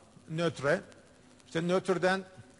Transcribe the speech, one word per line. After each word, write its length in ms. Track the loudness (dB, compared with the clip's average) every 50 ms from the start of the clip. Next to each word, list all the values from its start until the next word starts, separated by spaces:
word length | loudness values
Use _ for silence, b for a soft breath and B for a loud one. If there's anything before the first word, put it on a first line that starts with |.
| -20 -20 -20 -20 -16 -10
nötre, 520 | -4 -2 -2 -2 -2 -2 0 0 0 0 0 -8 -20 -20 -20 -20 -20 -20 -20 -20 -20 -20 -16
işte 200 | -8 -6 -4 0
nötrden, 540 | 2 0 0 2 0 0 2 2 2 0 0 -4 -10 -18 -20 -20 -20 -20